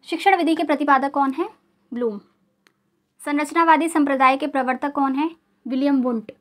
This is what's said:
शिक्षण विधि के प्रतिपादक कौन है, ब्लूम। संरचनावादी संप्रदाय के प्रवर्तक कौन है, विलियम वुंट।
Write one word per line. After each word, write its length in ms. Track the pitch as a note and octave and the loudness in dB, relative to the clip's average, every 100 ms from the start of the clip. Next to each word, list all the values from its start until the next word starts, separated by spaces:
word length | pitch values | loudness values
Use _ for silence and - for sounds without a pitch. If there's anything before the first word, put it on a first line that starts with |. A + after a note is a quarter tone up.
| - | -10
शिक्षण 280 | E4 G4 F#4+ | -2 2 2
विधि 200 | D#4+ E4 | 2 0
के 80 | |
प्रतिपादक 480 | D#4+ C#4+ D4 C4+ C#4 | 0 -2 2 2 2
कौन 200 | C#4 C4+ | -2 -2
है, 180 | C4+ G4+ - _ _ _ | -2 -6 -8 _ _ _
ब्लूम। 280 | A#3+ A#3+ G3+ _ _ _ _ _ _ _ _ _ _ | -6 -4 -6 _ _ _ _ _ _ _ _ _ _
संरचनावादी 680 | - D4 D4 E4 E4 D#4 E4 | -4 -4 -2 0 4 4 2
संप्रदाय 480 | E4 C#4 C4+ C4 C4+ | 0 0 4 4 2
के 100 | D4 | -2
प्रवर्तक 440 | C#4 B3+ C4 C#4+ | -2 -2 -2 -4
कौन 240 | C#4+ C4+ C4 | -2 -2 -2
है, 140 | D#4+ E4 _ _ - | -4 -8 _ _ -6
विलियम 360 | C4 C#4+ C#4 | -2 2 2
वुंट। 300 | B3 A#3 G#3+ - | 0 -4 -8 -20